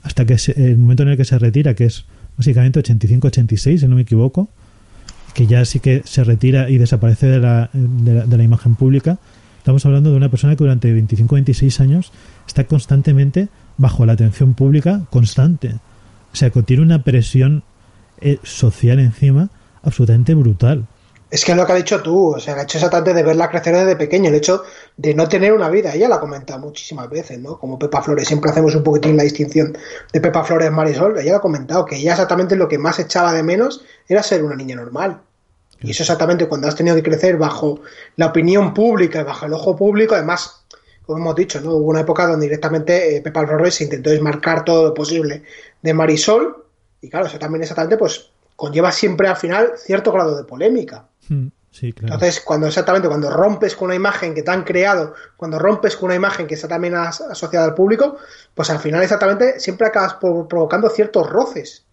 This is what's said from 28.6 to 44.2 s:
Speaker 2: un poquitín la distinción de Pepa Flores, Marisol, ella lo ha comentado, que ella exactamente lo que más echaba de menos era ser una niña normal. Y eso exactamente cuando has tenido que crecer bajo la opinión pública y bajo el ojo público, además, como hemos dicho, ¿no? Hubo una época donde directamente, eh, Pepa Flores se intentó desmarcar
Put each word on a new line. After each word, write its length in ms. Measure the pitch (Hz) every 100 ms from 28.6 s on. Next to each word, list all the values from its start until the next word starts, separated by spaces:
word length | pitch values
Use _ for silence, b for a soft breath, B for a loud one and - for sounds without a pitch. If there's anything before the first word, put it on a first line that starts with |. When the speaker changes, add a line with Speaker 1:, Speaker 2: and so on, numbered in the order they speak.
| 156 156
Speaker 2:
un 80 |
poquitín 340 | 147 151 156 151
la 60 |
distinción 540 | 147 - 147 156 147 - B B B
de 80 | 160
Pepa 240 | 170 165 156
Flores, 260 | 165 160
Marisol, 480 | 156 156 131 190 208
ella 120 | 143
lo 80 | 196
ha 20 |
comentado, 440 | 190 147 127 156 -
que 120 | 139
ella 140 | 151
exactamente 440 | 170 180 175 185 196
lo 140 | 175
que 80 | 147
más 200 | 147 -
echaba 340 | 160 180 175
de 100 | 165
menos 400 | 160 185 254 285 B B B
era 160 | 196
ser 180 | 208 180
una 140 | 151 135
niña 220 | 131 123
normal. 420 | 120 131 190 165 _ _ _ _ _ _
Y 100 | 113
eso 120 | 107
exactamente 440 | - 165 165 175 160
cuando 220 | 147 147
has 80 | 151
tenido 180 | 170 165
que 80 |
crecer 320 | 160 156 185 170
bajo 460 | 156 - 151 147 B B B -
la 120 | 165
opinión 460 | 165 165 196 190
pública 460 | - 226 208 175 160
y 60 | 139
bajo 220 | - 147
el 60 |
ojo 220 | 156 190 185
público, 400 | 196 208 220 208
además, 480 | 156 175 - - _ b b b -
como 140 | 156
hemos 160 | 165 156
dicho, 240 | 190 151
¿no? 140 | 151
Hubo 160 | 160 151
una 100 | 156
época 260 | 156 160 175
donde 200 | 160 147
directamente, 720 | 151 156 160 156 175 170 147
eh, 40 |
Pepa 240 | 147 160 151
Flores 300 | 151 175 -
se 80 |
intentó 280 | 147 147 139
desmarcar 520 | 151